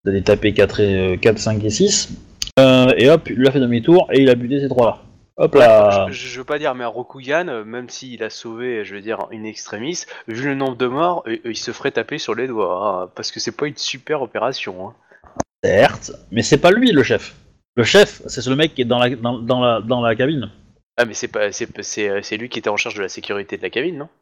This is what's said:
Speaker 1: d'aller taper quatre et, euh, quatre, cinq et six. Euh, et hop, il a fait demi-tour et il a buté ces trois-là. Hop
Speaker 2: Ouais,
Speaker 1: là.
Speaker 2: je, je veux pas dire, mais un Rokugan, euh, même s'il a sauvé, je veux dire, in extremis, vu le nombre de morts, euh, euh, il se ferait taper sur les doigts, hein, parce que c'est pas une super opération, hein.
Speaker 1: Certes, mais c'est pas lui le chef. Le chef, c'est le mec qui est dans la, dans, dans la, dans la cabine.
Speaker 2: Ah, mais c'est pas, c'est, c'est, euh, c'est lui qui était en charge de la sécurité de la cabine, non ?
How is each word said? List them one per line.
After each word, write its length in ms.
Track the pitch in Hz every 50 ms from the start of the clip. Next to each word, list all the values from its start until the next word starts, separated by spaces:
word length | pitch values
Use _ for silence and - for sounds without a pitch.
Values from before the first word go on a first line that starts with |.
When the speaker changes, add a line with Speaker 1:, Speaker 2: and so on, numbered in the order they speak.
| _
Speaker 1:
d'aller 180 | 98 98 98
taper 320 | 95 - 104 104 - 104 101
quatre 260 | - 101 95 - -
et, 340 | 104 101 95 95 95 92 90
euh, 20 | 90
quatre, 200 | - 113 107 110
cinq 240 | - 117 110 104 104
et 60 | 107
six. 400 | 104 - 190 202 196 - - - - - - _ - _ - - - -
Euh, 340 | 135 131 127 127 127 127 -
et 140 | 90 117 139
hop, 180 | 165 160 - -
il 180 | 110 117 131
a 40 | 135
fait 100 | 131 143
demi-tour 480 | 127 120 120 117 113 156 170 185 170 -
et 100 | 113 135
il 80 | 135 127
a 40 | 123
buté 240 | 120 123 117 143 143
ces 80 | 139 131
trois-là. 340 | 127 123 117 107 - - - - _ _ _ _ _
Hop 180 | - 156 160 151
Speaker 2:
Ouais, 60 | 139
Speaker 1:
là. 460 | 123 113 110 107 104 104 98 98 95 95
Speaker 2:
je, 160 | - 123 - -
je 100 | 123 127
veux 60 | 127
pas 140 | - 151 147
dire, 160 | 151 147 127
mais 80 | 127
un 60 | 120 117
Rokugan, 580 | 107 123 120 - - 135 127 127 147 165 180
euh, 160 | 170 127 110
même 260 | 104 110 117 123 123 117
s'il 320 | - - 135 127 120 113 113
a 60 | 104
sauvé, 540 | - - - 117 113 113 123 127 120 110 101
je 80 | 92 98
veux 60 | 101
dire, 160 | 98 110 110 98 - -
in 120 | 117 110 107
extremis, 600 | 110 110 - - - 107 104 120 156 175 - - - - - - -
vu 180 | 110 117 135 143
le 60 | 139
nombre 200 | 135 139 135 123
de 100 | 117 127
morts, 360 | 123 127 143 170 180 175 160 - 110
euh, 40 |
euh, 180 | 110 - - 117
il 60 | 107
se 140 | - - 123
ferait 180 | 113 - - 139
taper 240 | - 120 110 - 143 151
sur 160 | - - 107
les 140 | 113 127 131
doigts, 540 | 117 110 98 87 90 92 104 104 92 90 92
hein, 60 | 90 _
parce 160 | - 107 -
que 80 | - -
c'est 140 | - 123 110
pas 120 | - 147
une 100 | 151 143
super 460 | - - - - 131 _ - 151 143
opération, 680 | 127 - - 104 107 127 127 - - 107 92 90 95 104
hein. 60 | - _ _ _ _ _ _ - _ - - - _ _
Speaker 1:
Certes, 480 | - - 90 101 123 - - - - - - - _ _
mais 120 | 95 117
c'est 160 | 110 - 156 139
pas 120 | - 175
lui 200 | 196 233 262 247
le 120 | 180 139
chef. 320 | 120 - 113 98 - - - _ _ _ _ _ _ _ _
Le 80 | 123 113
chef, 380 | - - 202 202 - - - -
c'est 180 | - - 135 110
le 100 | 127 131
mec 180 | 143 160 160 -
qui 80 | -
est 40 | 123
dans 120 | 117 123 123
la, 120 | 123 123
dans, 280 | 143 113 117 120 127 110
dans 220 | 117 113 127 127
la, 200 | 123 120 117 107
dans 200 | 107 113 127 123
la 160 | 120 117 110
cabine. 340 | 110 127 143 160 139 104 98 - _ _ _ _ _ _ _ _ -
Speaker 2:
Ah, 60 | 120
mais 80 | 110 101
c'est 140 | - - -
pas, 240 | - 107 104 101
c'est, 160 | 95 - 120 92 - -
c'est, 260 | 98 - - 110 107 101
euh, 100 | 98 101
c'est 140 | 101 - 110
lui 120 | 107 117 123
qui 100 | - 117
était 100 | - 107
en 80 | 104
charge 200 | 101 - 98 98
de 60 | 107
la 60 | 98 90
sécurité 480 | - 113 - - 104 101 98 - 104
de 60 | 98
la 80 | 92 90
cabine, 260 | - 113 143 180 175
non ? 120 | 135 151 - _ _